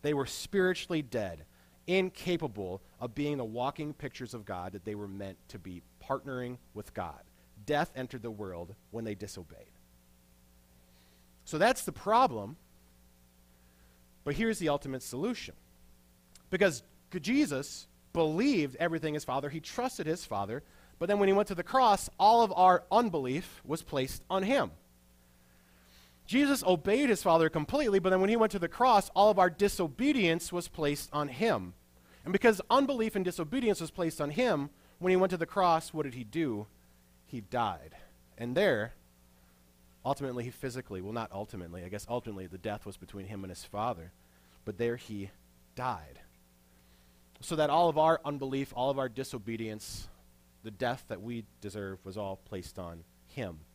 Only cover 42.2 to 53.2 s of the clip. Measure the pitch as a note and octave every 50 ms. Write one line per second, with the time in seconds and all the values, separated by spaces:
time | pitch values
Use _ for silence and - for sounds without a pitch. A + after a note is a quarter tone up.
42.2 | - A#2 G#2 F#2+ F#2 F2 F#2+ F#2 - A2 G#2 G#2 - G#2 G2 - F#2+ - - G2+
43.2 | F#2+ F#2+ A2 G2 G2 F#2+ F2 - - - - G#2 G#2+ B2 A2+ E2 D#2+ F2+ _ _
44.2 | _ _ _ _ _ _ _ - _ G#2+ G2+ G2 A#2+ A#2 A#2 A#2 - - G#2+ G2+
45.2 | G2 F#2+ - - _ _ _ _ _ _ _ - B2 B2+ A#2 F2 D#2 - - -
46.2 | - - _ _ _ _ _ _ _ _ _ _ _ _ - _ - - _ _
47.2 | _ _ _ - - - E3+ D#3 D3+ C#3+ C#3+ E3 F3 E3+ D3 D#3 D#3 D#3+ E3 D#3
48.2 | - D3 D3 C#3 C3+ C3+ C3+ C#3 C#3 - - A#2+ B2 C3+ C#3 C#3 C3 B2+ A2 C3
49.2 | C3 - - B2 G2 A2+ A2+ A2 A2+ A2 G#2+ A2 - - - - - - - -
50.2 | - - - _ _ _ _ _ - A2+ G#2 F#2 B2+ A#2+ B2 C3 - - A2+ F2
51.2 | G2+ A#2 A#2+ A#2 G#2+ - _ _ - G#2 F#2+ G#2 G2 F#2+ F#2+ F#2 _ F#2+ F#2 G#2+
52.2 | G2+ G2 F#2+ F#2+ - - G#2+ F#2+ F2 - - - F2+ E2+ E2+ E2+ E2+ _ _ _